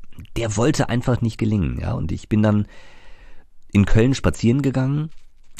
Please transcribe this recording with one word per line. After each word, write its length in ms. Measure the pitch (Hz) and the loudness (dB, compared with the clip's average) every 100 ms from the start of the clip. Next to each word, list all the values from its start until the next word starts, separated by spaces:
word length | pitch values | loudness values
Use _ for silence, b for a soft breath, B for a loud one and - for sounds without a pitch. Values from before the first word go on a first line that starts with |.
| - - - - | -12 -12 -10 -6
der 200 | 113 104 | -4 0
wollte 320 | 127 151 - | 0 0 0
einfach 320 | 120 127 120 | -2 0 0
nicht 180 | 113 - | -2 -2
gelingen, 400 | 107 107 73 62 | 0 0 0 -2
ja. 120 | - | -4
Und 180 | - 80 | -4 -4
ich 180 | - - | -6 -2
bin 140 | 107 | 2
dann 240 | 107 104 101 b b b b b b b b - - | 4 4 0 b b b b b b b b -20 -2
in 160 | 101 98 | 2 6
Köln 280 | - 123 | 6 6
spazieren 460 | 135 - - 110 135 | 4 0 0 2 2
gegangen. 500 | 143 127 131 143 156 - - - - - | 2 0 0 -2 -4 -10 -18 -20 -18 -12